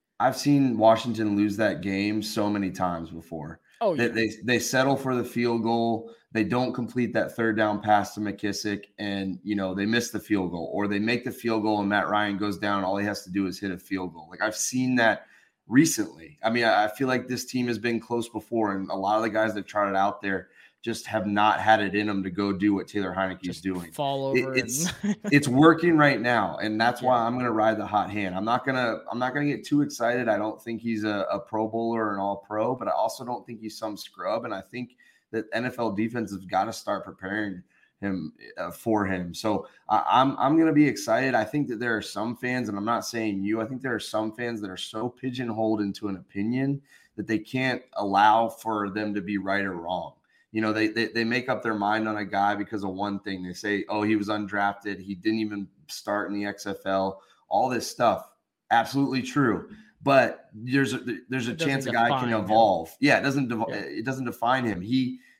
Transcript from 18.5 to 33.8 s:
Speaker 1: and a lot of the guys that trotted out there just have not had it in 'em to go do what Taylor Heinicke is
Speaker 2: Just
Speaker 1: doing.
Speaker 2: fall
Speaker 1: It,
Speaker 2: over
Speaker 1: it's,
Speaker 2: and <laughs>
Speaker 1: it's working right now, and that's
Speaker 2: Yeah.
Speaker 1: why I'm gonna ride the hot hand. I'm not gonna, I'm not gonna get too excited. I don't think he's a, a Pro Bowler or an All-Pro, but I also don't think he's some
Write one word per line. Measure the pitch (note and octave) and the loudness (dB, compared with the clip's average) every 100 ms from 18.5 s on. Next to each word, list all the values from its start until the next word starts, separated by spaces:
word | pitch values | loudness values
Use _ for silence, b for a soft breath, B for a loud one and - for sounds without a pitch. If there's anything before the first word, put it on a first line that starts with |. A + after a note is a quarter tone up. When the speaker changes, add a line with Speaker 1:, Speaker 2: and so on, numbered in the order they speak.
| A#2 G#2+ F#2+ | 0 0 0
Speaker 1:
and | F#2+ | -4
a | |
lot | F#2+ F#2+ G#2+ | -2 2 2
of | |
the | A2+ | 2
guys | G#2+ A2 | 0 0
that | G2+ F#2 | -2 -4
trotted | G#2+ G2+ F#2+ | 0 2 2
out | G2+ - | 2 0
there | G2+ F#2+ F2 b b _ | -2 -4 -6 b b _
just | A#2 A2 - | -6 -6 -4
have | A2 G2 | -4 0
not | G2+ G#2+ F#2+ | 4 4 4
had | G2+ A2 | 4 4
it | G2+ | 4
in | G2+ G#2+ | 0 0
'em | G2+ | -2
to | F#2+ | -4
go | F2 G2+ | -2 -2
do | F#2 G#2 | 2 2
what | G2 - | 2 -2
Taylor | G#2 F#2 | -4 -2
Heinicke | F2+ F#2+ F2+ | -2 -2 -4
is | F2+ E2+ | -8 -6
Speaker 2:
Just | |
Speaker 1:
doing. | F#2+ F2+ E2+ | -6 -6 -6
Speaker 2:
fall | - C#3 C#3 C3+ | -4 -4 -2 0
Speaker 1:
It, | B2+ C3 | 0 0
Speaker 2:
over | |
Speaker 1:
it's, | C3 A2+ C3 F3 | -2 -2 -2 -4
Speaker 2:
and | - | -4
<laughs> | G3+ G3+ G#3 | -4 -4 2
Speaker 1:
it's | C#3+ C#3 | 4 6
working | B2+ D#3+ D#3+ F3 D#3 | 8 8 8 6 6
right | D3 A2 | 6 4
now, | A#2+ A#2+ F#2 - | 2 2 0 -2
and | A2 G#2+ | -4 2
that's | A#2 A#2+ | 2 2
Speaker 2:
Yeah. | B2 | 2
Speaker 1:
why | B2 | 2
I'm | A2+ B2+ | 2 0
gonna | B2 | 0
ride | A2 A2 G#2 | 2 2 2
the | G2 | 0
hot | G#2 F#2 | 0 0
hand. | G2+ G2 F2+ | -2 -4 -2
I'm | |
not | G#2+ B2 | 0 0
gonna, | C#3 C3 A#2+ F#2+ - | 0 0 -2 -2 -6
I'm | A2+ | -4
not | B2+ | -2
gonna | C#3+ D3 | 0 -2
get | A#2+ | -2
too | - D3 | 0 2
excited. | C#3+ - A#2 B2 A2+ | 2 0 0 2 0
I | G2+ | 0
don't | G#2+ - | -2 -6
think | - A2+ | -8 -6
he's | A#2 A2 | -4 -2
a, | G#2+ G#2 F#2 | 0 -2 -2
a | G2 | -4
Pro | - A2 G#2+ | -4 -4 -2
Bowler | A2+ A#2 A#2 G#2+ | -2 -2 0 -2
or | |
an | G2 | -2
All-Pro, | G2 G2+ - G#2+ A#2 A#2+ | -4 -4 -6 -2 -2 -2
but | G2+ | -2
I | |
also | D2+ A2 - | 0 -2 -4
don't | B2 A#2+ - | -8 -8 -10
think | A2+ | -12
he's | G#2+ | -12
some | - | -8